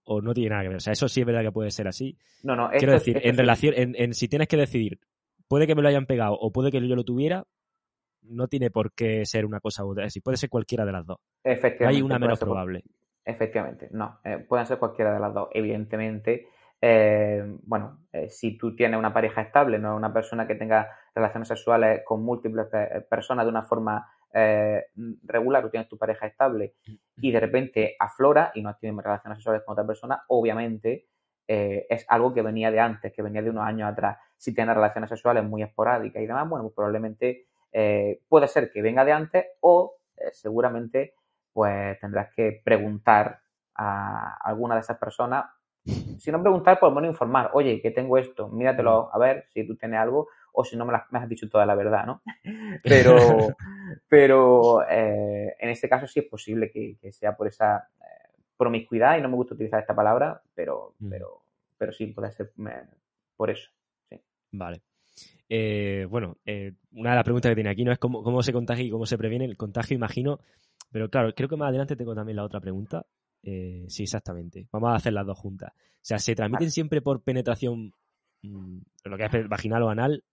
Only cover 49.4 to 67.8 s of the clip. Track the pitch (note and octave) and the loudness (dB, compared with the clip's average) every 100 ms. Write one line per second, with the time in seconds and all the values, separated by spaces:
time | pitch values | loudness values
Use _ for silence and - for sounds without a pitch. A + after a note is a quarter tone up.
49.4 | - A2+ A2 A2+ A2+ A2+ A2+ C#3 D3 - | -4 -8 -8 -8 -4 -2 0 0 -4 -10
50.4 | _ - B2 A#2 A#2+ A#2 - B2 A#2 A2+ | _ -2 -2 -4 -2 -4 -2 -6 -6 -10
51.4 | G#2+ G#2+ G#2 G2+ G#2+ G#2 A2 D#3 - - | 0 2 4 2 2 0 -2 -8 -14 -16
52.4 | - A3 G#3+ F#3 - C3+ B2+ B2 A#2+ A2 | -14 -12 -12 -4 6 8 10 10 10 8
53.4 | G#2+ - - - F#3 - _ D3 C#3 C3+ | 4 -2 -10 -14 -16 -18 _ 8 10 8
54.4 | B2+ B2 A#2 A2+ - G2 A2 G#2 G#2 G#2 | 8 8 8 6 4 2 2 0 -2 -4
55.4 | G#2 - A#2 A#2 C3+ C3 C#3 D3 C#3+ G#2+ | -6 -6 -6 -4 0 0 0 -4 -6 -10
56.4 | - A2 A2 G#2+ G#2+ G#2+ G2 - G#2 G#2 | -8 -4 -4 -6 -12 -12 -20 -6 -6 -4
57.4 | G#2 - G#2+ G#2 - _ - - _ _ | -6 0 0 0 -4 _ -20 -20 _ _
58.4 | _ - A#2+ A2+ - - B2+ E3 C3 B2 | _ -2 0 0 -4 2 4 4 0 -2
59.4 | B2 - G#2+ G#2+ G#2+ G#2+ G#2+ A#2+ D3+ - | -4 -6 -4 -2 -2 0 2 2 0 -4
60.4 | _ - D2+ A#1+ G1+ _ G2+ A#1 G1+ G1+ | _ -10 -8 -8 -12 _ -12 -12 -14 -20
61.4 | _ _ _ - A2 - G#2+ G#2 G#2+ - | _ _ _ -10 -10 -8 -10 -8 -10 -10
62.4 | G2 - G#2+ A#2+ - _ _ _ _ - | -14 -12 -14 -14 -18 _ _ _ _ -6
63.4 | A2 - - _ _ _ _ - _ _ | -6 -6 -12 _ _ _ _ -20 _ _
64.4 | _ G2+ F2 F2 _ _ _ - - _ | _ -14 -12 -14 _ _ _ -20 -20 _
65.4 | - A2+ A2 G#2 G2+ G2 F#2 A#2+ F#2 - | -6 -4 -2 -4 -4 -6 -6 -6 -8 -10
66.4 | - G#2 G2 F#2 _ A2+ A#2 B2 A#2 A#2+ | -12 -10 -12 -16 _ -8 0 2 2 2
67.4 | A#2+ A2 G#2+ G2+ | 2 0 0 -2